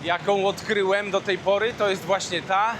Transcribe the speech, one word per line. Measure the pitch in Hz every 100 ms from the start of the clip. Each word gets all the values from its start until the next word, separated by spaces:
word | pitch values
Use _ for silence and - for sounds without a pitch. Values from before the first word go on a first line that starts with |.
jaką | 151 170 165 202 196
odkryłem | 196 - 208 190 202 208
do | 190
tej | 202 185
pory, | 185 202 220 -
to | 208
jest | 190 160
właśnie | 190 - 175
ta. | 143 190 220 233